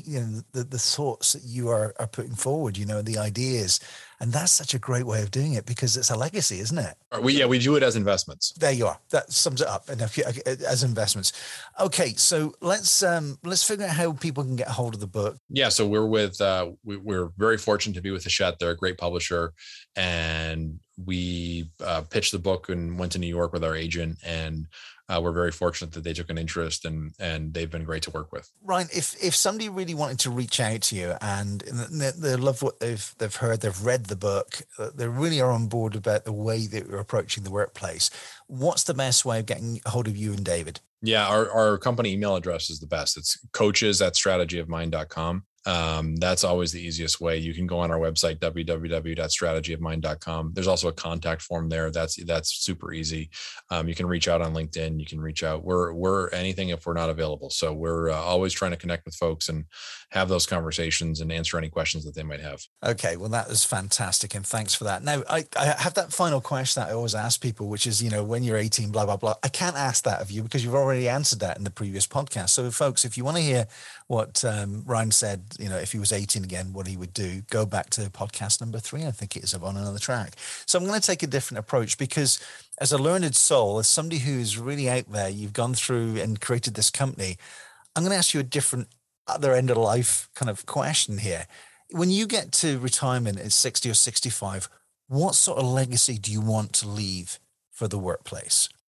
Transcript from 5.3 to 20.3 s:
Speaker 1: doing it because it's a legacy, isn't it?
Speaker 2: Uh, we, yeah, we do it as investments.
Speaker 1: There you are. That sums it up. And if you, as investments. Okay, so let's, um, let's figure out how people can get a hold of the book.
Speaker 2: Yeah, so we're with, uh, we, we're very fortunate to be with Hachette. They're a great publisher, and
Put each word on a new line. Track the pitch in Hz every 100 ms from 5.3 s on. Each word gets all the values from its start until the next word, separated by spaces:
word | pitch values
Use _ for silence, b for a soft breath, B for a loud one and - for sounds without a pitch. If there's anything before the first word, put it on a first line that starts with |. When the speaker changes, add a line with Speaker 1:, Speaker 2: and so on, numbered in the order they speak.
Speaker 1:
doing | 127 151
it | 131 -
because | 120 127 123
it's | -
a | 113
legacy, | 143 196 - 92
isn't | 107 160
it? | 90 - -
Speaker 2:
Uh, | 113
we, | 123
yeah, | 139 127
we | 127
do | 127 147
it |
as | 131 113
investments. | 101 95 - - -
Speaker 1:
There | - 156
you | 131 104
are. | 71 -
That | 151 -
sums | - 170 127
it | 151
up. | 98 -
And | 131
if | 110 143
you, | 123 123 127
as | 131 135 127
investments. | 127 113 104 101 92 - B B B -
Okay, | 190 - 143
so | 107 - 165 156 -
let's, | 170 208 196 -
um, | 185 170 147 139
let's | 170 185
figure | - 208 196
out | 156
how | 170
people | 143 165 135
can | 135 123
get | -
a |
hold | 117 120
of | 110
the | 101
book. | 107 104 - -
Speaker 2:
Yeah, | 131 127
so | - 104
we're | 107 110
with, | 110 101 92
uh, | 98 92 87 85
we, | 110 101
we're | 101 95 85 92
very | 110 110
fortunate | - 104 110 90
to |
be | 98
with | 95 87
Hachette. | - 92 82
They're | 85
a | 85
great | 92 90
publisher, | 87 87 - 87 85 - B B B -
and | 92 85 82